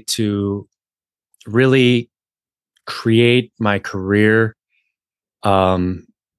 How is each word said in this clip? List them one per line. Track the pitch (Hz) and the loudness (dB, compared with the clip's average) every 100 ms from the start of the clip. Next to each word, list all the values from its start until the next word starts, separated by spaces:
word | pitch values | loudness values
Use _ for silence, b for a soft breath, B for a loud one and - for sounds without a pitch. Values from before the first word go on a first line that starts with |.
| - | -4
to | - 107 101 101 101 - _ _ _ _ _ _ _ 113 | -4 -4 -2 -4 -6 -10 _ _ _ _ _ _ _ -4
really | 113 131 135 123 123 120 _ _ _ _ _ _ _ - | 0 4 4 4 2 -4 _ _ _ _ _ _ _ -16
create | - 117 113 120 123 110 _ | -8 0 2 4 2 -2 _
my | 110 98 | -4 -4
career, | - 98 95 104 107 110 110 - _ _ _ _ _ _ _ _ | -6 -10 -2 2 2 2 0 -6 _ _ _ _ _ _ _ _
um, | 104 98 92 92 90 90 - _ _ | -2 2 2 0 -4 -8 -14 _ _